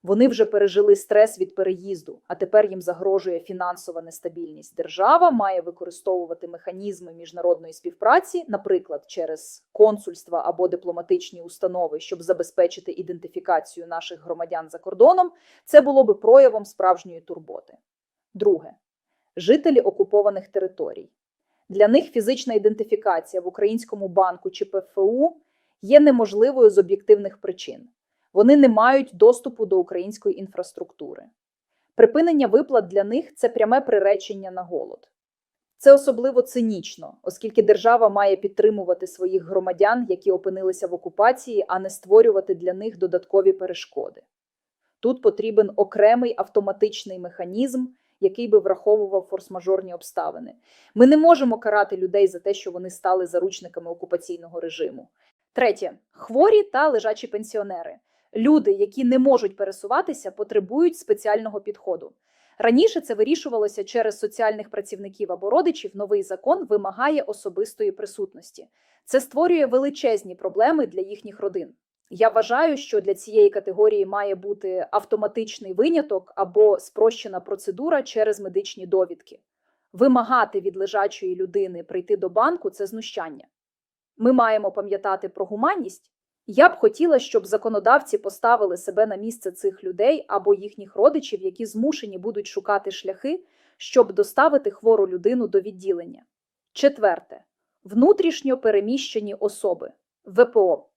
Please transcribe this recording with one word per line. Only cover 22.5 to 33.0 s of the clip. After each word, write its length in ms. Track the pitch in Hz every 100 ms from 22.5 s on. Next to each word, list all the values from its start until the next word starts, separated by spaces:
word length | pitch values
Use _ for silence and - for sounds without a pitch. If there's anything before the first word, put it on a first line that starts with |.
ідентифікація 840 | 214 208 220 220 214 214 180 - 185
в 60 | 180
українському 600 | 185 208 226 233 208 196
банку 420 | 180 185 180 190
чи 140 | 185
П 140 | 196 196
Ф 200 | 185 -
У 380 | 196 240 320 330 _ _ _ _
є 180 | 196 285
неможливою 680 | 294 254 214 202 247 262 226
з 80 | 196
об'єктивних 600 | 180 196 - 208 196 -
причин. 500 | - 185 - - - _ _ _ _
Вони 240 | 185 226 294
не 120 | 262
мають 420 | 214 240 269 262
доступу 520 | 175 220 240 262 240 208
до 120 | 190
української 600 | 180 175 190 208 208 180
інфраструктури. 840 | 196 190 180 - - _ 147 - - _ _ _ _ _ _
Припинення 520 | - 226 233 339 302 240
виплат 400 | 226 285 247 185
для 180 | 196